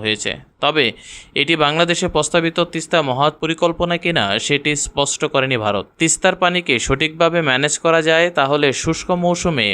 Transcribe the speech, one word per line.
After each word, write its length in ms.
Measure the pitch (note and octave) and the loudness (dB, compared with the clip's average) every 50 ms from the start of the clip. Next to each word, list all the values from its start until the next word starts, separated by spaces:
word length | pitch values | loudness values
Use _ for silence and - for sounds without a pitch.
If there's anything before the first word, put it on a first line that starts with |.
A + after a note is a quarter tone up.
| G#2+ | -2
হয়েছে। 280 | G#2+ G#2+ G#2+ - - - C#2 - _ _ - | -2 -4 -2 -4 -6 -8 -8 -12 _ _ -4
তবে 240 | - D3 D3+ D#3 C3 A2+ - - - - - - - - - C#3 | -2 0 2 2 0 0 -2 -6 -14 -20 -20 -20 -14 -6 -2 -2
এটি 140 | C#3+ D#3 E3 D#3+ D3+ | 0 0 2 2 2
বাংলাদেশে 420 | C#3+ D3+ E3 E3+ E3+ E3+ E3 F#3 E3+ - | 2 2 2 0 0 0 -2 -2 -2 0
প্রস্তাবিত 440 | D3+ D3+ - - E3+ E3 E3 E3 - E3+ E3+ - | 0 0 0 0 0 0 0 0 -2 -2 -2 -4
তিস্তা 260 | E3 D#3 - - E3 D3+ C3+ | -8 -6 0 0 0 2 2
মহৎ 240 | B2 C3 C#3+ D3+ D3+ - - | 0 0 0 0 0 -2 -4
পরিকল্পনা 540 | D#3+ E3 D#3+ F3 E3+ E3 E3 F3 E3+ F3 | -4 -2 0 0 0 0 0 -2 -2 -2
কিনা 280 | E3+ - E3+ E3 D3+ G#2+ G2 G2+ A#2 - | -2 -2 -2 -2 0 0 0 -2 -2 -2
সেটি 240 | - D3 C#3+ C#3+ D3+ D3 C#3 - | -2 -2 0 0 -2 -2 -2 -4
স্পষ্ট 360 | - - C#3+ C#3+ - - - D#3 D3 - | -6 -2 -2 -2 -2 -2 -4 -4 -2 0
করেনি 240 | C#3 C3+ C3 C3 A#2 G#2+ | 0 0 0 0 -2 0
ভারত। 180 | G#2 G2+ G2 F#2 - _ - | 0 -2 -2 -4 -6 _ -2
তিস্তার 340 | E3 D#3+ - - - F#3+ F3 - F#3 | 0 0 0 2 0 0 0 2 0
পানিকে 320 | F3 F3+ F3+ E3+ - C3 A#2 - | 0 0 0 0 0 0 0 0
সঠিকভাবে 520 | - - D3 E3 D#3 D#3 D#3+ E3+ E3 E3 F3 D#3+ C#3 | 0 -2 0 0 -2 0 0 0 2 2 0 0 0
ম্যানেজ 260 | B2+ C3 C#3+ D3+ - - - | 0 0 0 -2 -2 -2 0
করা 160 | E3 E3 E3 D#3 D#3+ | 2 2 2 4 4
যায় 180 | E3 D#3+ E3+ F3 F3 D3+ | 4 4 4 2 2 0
তাহলে 280 | C3+ C3+ D3 D3 D3 C#3 B2 - - | 0 2 2 2 2 2 0 0 -2
শুষ্ক 260 | D#3+ D#3+ - - - F3+ F3 F3 | -4 -4 -4 -2 -4 -2 0 0
মৌসুমে 460 | F3 F3 E3+ - F3+ D#3+ B2+ A2 G#2 | 0 0 0 -2 -2 0 0 0 0